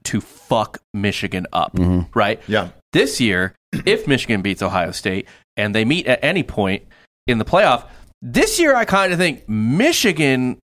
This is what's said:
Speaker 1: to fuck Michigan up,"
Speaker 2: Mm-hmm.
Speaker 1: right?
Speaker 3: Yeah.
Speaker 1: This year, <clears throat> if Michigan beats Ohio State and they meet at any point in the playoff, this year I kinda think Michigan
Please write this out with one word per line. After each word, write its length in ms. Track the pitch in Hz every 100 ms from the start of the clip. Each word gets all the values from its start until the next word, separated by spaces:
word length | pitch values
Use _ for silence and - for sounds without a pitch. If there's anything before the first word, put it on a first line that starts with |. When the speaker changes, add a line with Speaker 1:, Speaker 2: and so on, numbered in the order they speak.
Speaker 1:
to 160 | - 107
fuck 580 | - - - - 104 - _
Michigan 520 | 104 101 - 98 92 87
up," 220 | 87 -
Speaker 2:
Mm-hmm. 420 | 92 90 90 87 117
Speaker 1:
right? 220 | 104 110 -
Speaker 3:
Yeah. 220 | 107 87 - _
Speaker 1:
This 280 | 165 269 -
year, 340 | 117 92 95 -
<clears throat> 100 | - - -
if 200 | 110 -
Michigan 340 | 127 - 104
beats 200 | 95 92
Ohio 300 | 95 95 85
State 340 | - 101 95 - - _ -
and 180 | 104
they 100 | 107
meet 220 | 110 170 -
at 140 | 127
any 200 | 143 185
point 420 | - - 98 98 - - _ _ -
in 120 | 117
the 60 |
playoff, 400 | 107 - 190 120 - - - -
this 400 | 123 156 427 -
year 160 | 320 254
I 80 |
kinda 320 | 226 196 190 170
think 320 | 175 127 -
Michigan 1120 | 107 110 151 285 330 220 160 143 127 127 -